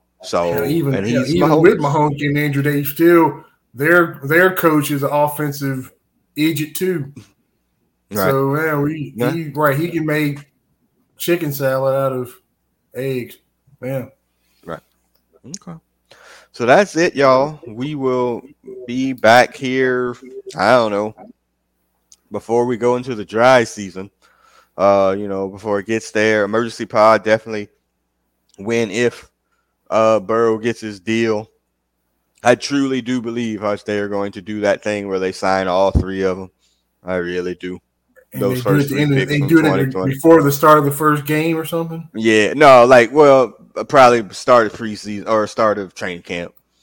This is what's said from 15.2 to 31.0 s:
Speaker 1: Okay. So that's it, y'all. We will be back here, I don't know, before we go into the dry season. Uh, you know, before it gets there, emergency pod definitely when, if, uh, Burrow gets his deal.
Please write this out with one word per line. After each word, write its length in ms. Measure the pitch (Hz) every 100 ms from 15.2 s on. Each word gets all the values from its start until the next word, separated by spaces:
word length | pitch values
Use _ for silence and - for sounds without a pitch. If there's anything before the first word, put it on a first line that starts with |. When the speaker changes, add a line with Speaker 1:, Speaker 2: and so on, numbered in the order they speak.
| _ _ -
Speaker 1:
Okay. 320 | 143 - 165 _ _ _ _ - - _
So 120 | - 120
that's 300 | 160 202 156
it, 200 | 175 131
y'all. 440 | 139 131 147 151 131
We 280 | 110 139 151
will 480 | 131 127 123 113 - _ - 127 -
be 240 | 127 135
back 460 | 127 107 120 120 -
here, 580 | 135 131 127 127 123 120 127 - - -
I 140 | 98
don't 200 | 127 110
know, 220 | 101 107 - - _ _ _ _ _ _ _ _ _ _
before 340 | 104 - 117 120
we 120 | 117
go 180 | 120 123
into 180 | 131
the 120 | 110 95
dry 400 | 107 123 131 113
season. 440 | - 98 90 98 _ _ _ _ _ _ -
Uh, 400 | 98 98 95 98
you 120 | 101
know, 220 | 95 98
before 280 | 98 107 101
it 60 | 98
gets 240 | 113 -
there, 360 | 110 107 107 101
emergency 400 | 110 117 - 110
pod 380 | 117 110 110
definitely 460 | 104 110 113 107 104 _ _ _ _ _ _ _ _ -
when, 320 | 101 117 110
if, 400 | 101 120 - - _ _ _ _ _ -
uh, 280 | 107 110 110
Burrow 380 | 95 113 117 110
gets 220 | 117 113
his 180 | 110
deal. 520 | 101